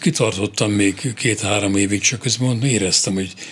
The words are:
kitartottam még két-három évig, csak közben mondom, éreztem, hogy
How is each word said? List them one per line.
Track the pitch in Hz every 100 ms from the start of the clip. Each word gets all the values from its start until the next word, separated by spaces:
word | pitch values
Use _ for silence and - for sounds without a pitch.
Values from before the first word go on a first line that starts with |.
kitartottam | 175 151 110 95 104 - 107
még | 104 101 95 139 110
két-három | 123 104 98 104 101 98
évig, | 98 101
csak | - 117
közben | 123 110 127
mondom, | 117 139
éreztem, | 113 92 - -
hogy | 95 95 - -